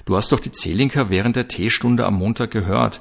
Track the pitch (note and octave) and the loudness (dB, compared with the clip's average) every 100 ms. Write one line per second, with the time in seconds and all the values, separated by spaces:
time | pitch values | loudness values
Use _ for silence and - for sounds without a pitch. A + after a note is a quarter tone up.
0 | - F#2+ A2 C#3 - - E2+ F2 C3+ D3 | -2 0 2 0 0 -4 -2 0 0 0
1 | A2+ F#2 A2 B2+ A#2+ - G2+ - A#2+ A#2+ | 0 2 2 0 -2 -4 -2 0 2 2
2 | A2+ G2 F#2+ A2+ A#2+ A2 F#2 G#2 A#2+ - | 2 0 0 -2 -2 -2 0 0 0 -2